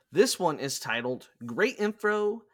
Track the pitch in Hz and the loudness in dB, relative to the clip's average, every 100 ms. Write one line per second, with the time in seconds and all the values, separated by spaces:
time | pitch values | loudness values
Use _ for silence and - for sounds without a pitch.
0 | _ 147 247 - 180 143 139 135 - 117 | _ 4 4 4 0 0 -4 -6 -4 -2
1 | 120 127 - _ 120 117 233 254 208 208 | -2 -6 -10 _ -8 0 0 2 -2 0
2 | 208 214 208 226 - | 0 2 0 -2 -10